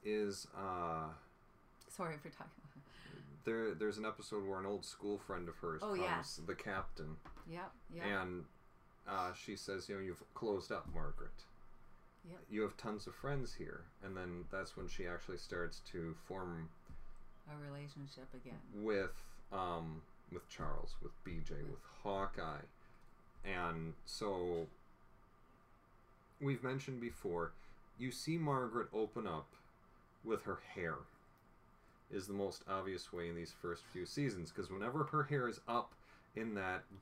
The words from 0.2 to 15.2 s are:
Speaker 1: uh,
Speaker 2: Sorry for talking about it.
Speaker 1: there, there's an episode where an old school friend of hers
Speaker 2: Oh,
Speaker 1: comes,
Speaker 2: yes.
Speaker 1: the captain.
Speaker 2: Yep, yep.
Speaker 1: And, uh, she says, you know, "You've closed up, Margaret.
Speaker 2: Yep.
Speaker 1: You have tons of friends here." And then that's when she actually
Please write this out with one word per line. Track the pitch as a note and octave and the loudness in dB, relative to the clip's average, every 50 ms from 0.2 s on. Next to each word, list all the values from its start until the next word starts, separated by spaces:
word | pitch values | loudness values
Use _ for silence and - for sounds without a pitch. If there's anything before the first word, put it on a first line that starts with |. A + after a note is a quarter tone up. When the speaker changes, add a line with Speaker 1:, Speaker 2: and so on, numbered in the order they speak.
| G#2 G2+ F#2+ - - - - | 4 4 2 0 -6 -8 -6
Speaker 1:
uh, | F#2 G2 F#2+ F2+ F2+ E2+ E2 D#2+ D#2+ D#2+ D#2+ D#2+ - - - - - - - - - - - - - - - | -4 -2 0 2 2 2 2 2 2 0 -2 -4 -8 -14 -18 -20 -20 -20 -20 -20 -20 -20 -20 -20 -20 -16 -10
Speaker 2:
Sorry | - - F3+ E3 D#3 | -4 -2 0 0 0
for | D3 - D#3+ | -2 -6 -10
talking | - - - - - - | -10 -10 -12 -12 -12 -14
about | - - - | -16 -16 -16
it. | C#3+ - - - - - - - - - - - - - | -16 -18 -16 -16 -14 -14 -12 -12 -12 -12 -12 -14 -2 0
Speaker 1:
there, | A#2 A2+ A2+ A2+ G#2+ E2 | 2 4 6 4 4 4
there's | D#2+ G#2+ G#2+ G2+ G#2+ | 4 4 2 4 2
an | A2 | 0
episode | A2 G#2+ - - - A2 G#2 G2 | 0 -2 -2 -4 -2 0 0 2
where | G2 F#2+ F#2 | 2 2 2
an | F#2+ | 2
old | G2 G#2 F#2+ - | 2 2 0 0
school | - - - G2 G#2 G#2 F#2+ | -4 -6 -2 0 0 0 0
friend | - - F#2+ F2 F2 E2+ | 0 -2 -2 0 0 -4
of | - - | -4 -2
hers | - E2+ D#2 D#2 | 0 0 0 0
Speaker 2:
Oh, | G#3 G#3 | 0 2
Speaker 1:
comes, | G3 F3 | 2 4
Speaker 2:
yes. | - - E3 E3 - - - - E2 | 4 4 2 2 0 -4 -6 -4 -2
Speaker 1:
the | G2 F#2 | -2 -2
captain. | - - G#2+ F#2+ F2+ - - - - D#2 D2+ D#2+ - - - - - - | -2 0 0 0 2 0 0 -2 -2 -2 -4 -4 -6 -8 -12 -12 -10 -8
Speaker 2:
Yep, | E3 E3 F3 F#3+ G3 - - - - | -6 -6 -6 -6 -8 -10 -12 -12 -8
yep. | D#3 E3+ - | -4 0 2
Speaker 1:
And, | - G2+ - F2+ F2+ F2+ F2+ - - - - - - - - - - - - - | 2 2 2 2 0 -2 -4 -4 -8 -14 -20 -20 -20 -20 -20 -20 -20 -20 -10 -6
uh, | F#2+ G2 F#2+ F2+ F2+ | -2 0 2 2 0
she | G2 - - - G2+ | -2 -4 -4 -4 -4
says, | - - G2+ G2 F#2 - - | -4 -2 -2 -2 -2 0 -2
you | G2+ | -2
know, | G2 | -2
"You've | F#2+ F#2 E2+ - - - - | 0 -2 -4 -4 -8 -10 -6
closed | - A#2 G#2+ G2+ F#2 - - | 0 2 4 4 2 2 0
up, | A2 F2 - - D#2+ | -2 -2 -2 2 4
Margaret. | E2 D2+ D2 - - - - - - - - - - - - - - - - - - - - - - - | 4 6 6 4 2 0 -2 -2 -6 -8 -12 -14 -14 -14 -14 -14 -14 -14 -16 -16 -16 -18 -20 -20 -16 -14
Speaker 2:
Yep. | E2 F2+ - - - | -12 -12 -12 -8 0
Speaker 1:
You | G#2+ G#2+ | 2 4
have | G#2+ G2 - | 4 4 2
tons | - - A2 G#2+ G2+ - | -2 -2 -2 -2 -2 -4
of | - - | -6 -6
friends | - - C#3 C#3+ C3+ B2+ - - | -2 2 2 4 4 2 2 0
here." | - E2+ - - - E2+ - - - | -2 -4 -4 -4 -6 -10 -12 -14 -10
And | G2 F#2+ F#2+ | -8 -4 -2
then | F#2 F2+ F2 F2 F2 E2+ - | -2 -2 -2 -2 -2 -2 -2
that's | F#2+ F#2+ F#2+ - - | -2 -2 -2 -2 -4
when | F#2+ F#2+ - | -4 -2 0
she | - - F2+ | 2 2 2
actually | F2 F2 F2 | 2 0 -2